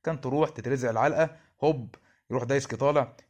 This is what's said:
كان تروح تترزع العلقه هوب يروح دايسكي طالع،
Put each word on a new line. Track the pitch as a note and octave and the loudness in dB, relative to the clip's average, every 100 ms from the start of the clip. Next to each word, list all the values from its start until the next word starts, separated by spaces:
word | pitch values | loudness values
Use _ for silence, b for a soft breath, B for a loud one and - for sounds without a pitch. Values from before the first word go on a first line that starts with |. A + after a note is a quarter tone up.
كان | - D#3 | -6 -6
تروح | B2+ C#3 D3+ | -2 0 0
تترزع | - A#2+ C3+ B2 | -2 -4 -2 0
العلقه | A2 C3+ D3+ D#3+ b b b | 2 2 2 0 b b b
هوب | D3 D3 A2 - _ _ _ | 0 0 -6 -16 _ _ _
يروح | B2+ | -6
دايسكي | A#2 C#3 - A2+ | 0 -2 -2 -2
طالع، | C#3 D3 A#2+ - | 2 2 0 -8